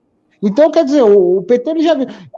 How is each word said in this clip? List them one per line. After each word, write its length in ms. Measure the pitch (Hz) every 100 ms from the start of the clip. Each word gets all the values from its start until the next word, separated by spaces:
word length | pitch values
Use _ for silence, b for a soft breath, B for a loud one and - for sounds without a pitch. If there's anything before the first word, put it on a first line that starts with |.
| _ _ _ _
Então, 280 | 202 208 320
quer 160 | 320 277
dizer, 160 | 285
o, 360 | 220 202 180 190
o 40 |
P 160 | 185 247
T, 140 | 269
ele 100 | 320
já 140 | 320 294
viu. 100 | 247 202 170